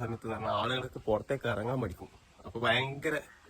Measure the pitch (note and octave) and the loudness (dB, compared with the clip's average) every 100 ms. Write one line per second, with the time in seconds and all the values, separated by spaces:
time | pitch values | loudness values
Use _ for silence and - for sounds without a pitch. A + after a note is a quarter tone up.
0 | A2+ A2+ A2+ G#2+ G#2+ G#2 A2+ B2+ B2+ - | -2 -4 -4 -2 0 0 0 -2 -4 -4
1 | - G#2+ - C#3 A#2 G2+ A2+ C3 G#2+ E2+ | 2 2 2 0 0 0 0 0 0 -4
2 | F#2+ - - - - A#2 A#2 A#2 C3+ C#3 | -14 -18 -20 -18 -10 0 4 4 2 -2
3 | D#3 D3+ - - | -2 -2 -4 -14